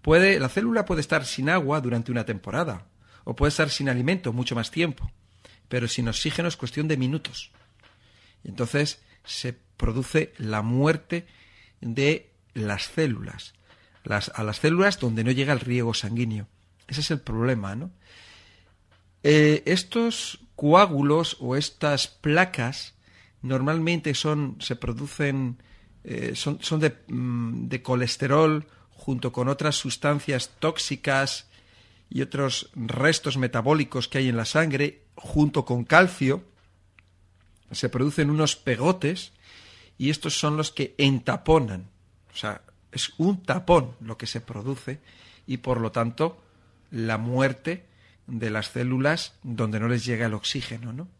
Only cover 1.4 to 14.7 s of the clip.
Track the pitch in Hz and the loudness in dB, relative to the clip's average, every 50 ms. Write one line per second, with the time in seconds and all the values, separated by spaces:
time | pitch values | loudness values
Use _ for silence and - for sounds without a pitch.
1.4 | 135 147 170 185 151 135 147 156 131 123 120 117 113 120 123 120 110 - 110 98 | 0 2 2 2 2 2 0 0 0 0 0 0 -2 -2 -2 -2 -2 -2 -4 -6
2.4 | - - 185 123 127 156 110 90 - _ _ _ _ _ - - _ - 120 - | -6 -4 -2 -2 -2 -2 -4 -8 -12 _ _ _ _ _ -20 -16 _ -10 -2 2
3.4 | 143 147 147 - 160 143 - - 139 139 127 123 123 139 185 185 185 127 113 123 | 2 2 4 2 0 0 0 -2 0 0 0 0 2 0 0 0 0 -2 -2 -2
4.4 | 127 - 123 117 113 - - 160 170 165 135 - - - - _ _ _ _ _ | -2 -2 -2 -2 -4 -4 -2 -2 -2 -2 -2 -4 -8 -8 -8 _ _ _ _ _
5.4 | _ - - _ _ _ - 123 120 117 - - 120 117 110 - - 156 143 - | _ -20 -20 _ _ _ -2 -2 -2 -2 -2 -2 -2 -2 -2 -2 -2 -2 -2 0
6.4 | 170 175 160 - - 120 - - 151 156 160 131 127 127 143 160 - - - - | -2 -2 -2 -4 -8 -6 -4 -4 0 0 0 0 0 0 -2 -2 -6 -8 -14 -14
7.4 | - - _ _ _ _ _ _ _ _ _ _ _ _ _ _ _ _ _ _ | -16 -18 _ _ _ _ _ _ _ _ _ _ _ _ _ _ _ _ _ _
8.4 | _ - 98 - 123 117 - 143 147 147 - - _ _ _ _ _ - - - | _ -14 -6 -6 -6 -2 0 0 0 0 -4 -10 _ _ _ _ _ -14 -12 -8
9.4 | - 123 120 - _ _ _ _ - - 113 127 127 - - 156 160 - - - | -8 -8 -8 -10 _ _ _ _ -2 0 0 0 -4 0 0 0 0 0 -6 -8
10.4 | 131 107 107 107 107 113 120 131 139 151 160 151 - _ - 170 175 - - - | -6 -2 -2 -2 0 0 2 2 4 2 2 0 -2 _ -6 -6 -6 -10 -20 -20
11.4 | - _ _ - - _ _ _ - 117 117 127 139 143 156 - - _ _ _ | -20 _ _ -20 -20 _ _ _ -8 -6 -2 2 2 2 2 2 -2 _ _ _
12.4 | _ _ _ 113 107 104 101 98 - - - - 160 143 117 110 110 - - 101 | _ _ _ -6 -2 -2 -2 -4 -4 -6 -2 0 0 0 0 -4 -6 -12 -12 -14
13.4 | - - _ _ _ _ - _ _ _ _ _ _ - 104 104 98 - - - | -16 -18 _ _ _ _ -20 _ _ _ _ _ _ -2 -2 -2 -2 -4 -6 -4
14.4 | 110 107 107 - - 151 | -4 -4 -4 0 2 2